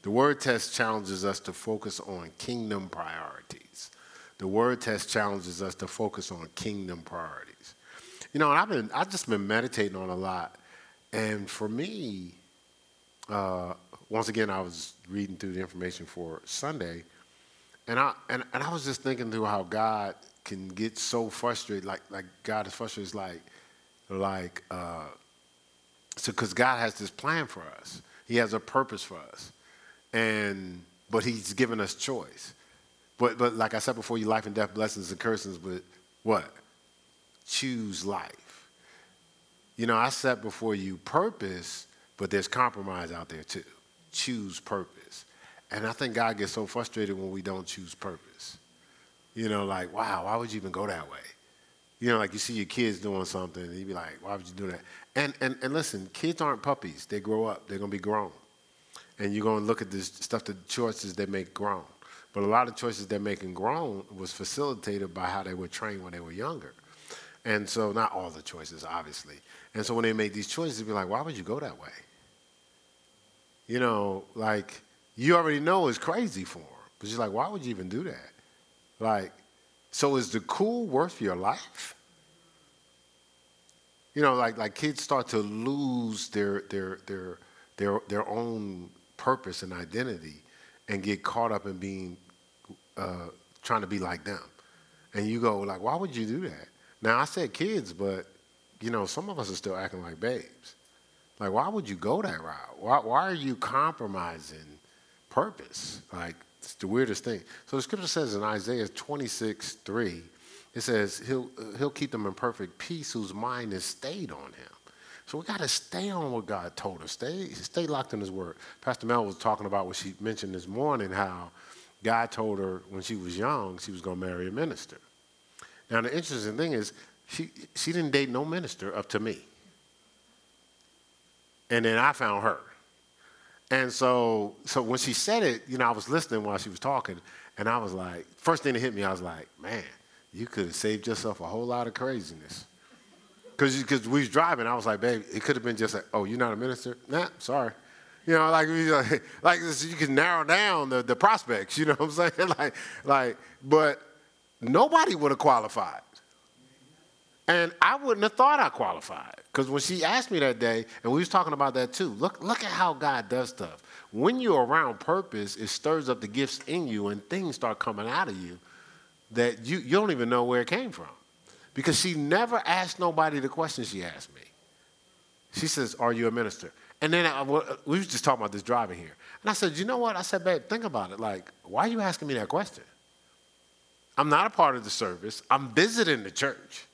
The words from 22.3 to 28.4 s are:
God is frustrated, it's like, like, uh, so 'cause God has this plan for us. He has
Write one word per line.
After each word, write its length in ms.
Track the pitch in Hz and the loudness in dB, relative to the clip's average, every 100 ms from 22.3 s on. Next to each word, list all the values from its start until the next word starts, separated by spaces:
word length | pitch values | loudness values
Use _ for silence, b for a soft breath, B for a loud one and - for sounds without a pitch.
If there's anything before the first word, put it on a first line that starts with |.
| - | -12
God 240 | - 110 98 | -4 -2 -2
is 80 | |
frustrated, 340 | - 113 - 95 | -8 -8 -8 -8
it's 60 | |
like, 260 | 101 92 85 - B B B B B _ | -8 -10 -12 -18 B B B B B _
like, 520 | 95 98 95 87 - - | -2 -2 -2 -8 -12 -12
uh, 360 | 90 87 82 73 - _ _ _ _ _ _ _ _ _ - | -10 -8 -8 -12 -16 _ _ _ _ _ _ _ _ _ -6
so 160 | - | -4
'cause 200 | - 110 | -2 -2
God 260 | 104 127 123 | 4 4 4
has 160 | 117 | 0
this 160 | - 101 | -2 -10
plan 360 | - 143 165 147 | -6 -2 -2 -2
for 160 | 95 80 - | -8 -14 -16
us. 220 | - - B B - | -16 -16 B B 0
He 100 | |
has 160 | 120 | 2